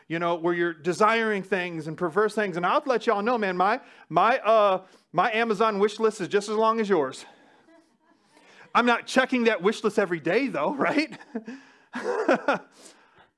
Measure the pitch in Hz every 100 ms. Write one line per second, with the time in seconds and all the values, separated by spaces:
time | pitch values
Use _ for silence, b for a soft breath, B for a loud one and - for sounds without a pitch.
0 | - 165 170 170 170 175 170 160 160 160
1 | 214 226 220 202 190 196 180 160 156 151
2 | 175 190 214 220 202 170 180 277 277 226
3 | 233 202 214 240 196 180 190 262 B B
4 | - 165 208 262 208 220 202 185 b b
5 | _ 156 226 220 233 196 220 196 208 208
6 | 220 208 160 202 202 214 220 226 202 180
7 | 131 - - - _ _ _ _ _ _
8 | _ _ b b b b b 220 240 233
9 | - 262 254 254 226 202 185 220 214 214
10 | 185 170 160 214 269 151 160 269 170 -
11 | 294 190 - 226 226 269 B B B 247
12 | B 480 403 254 - 233 - B B B
13 | B B B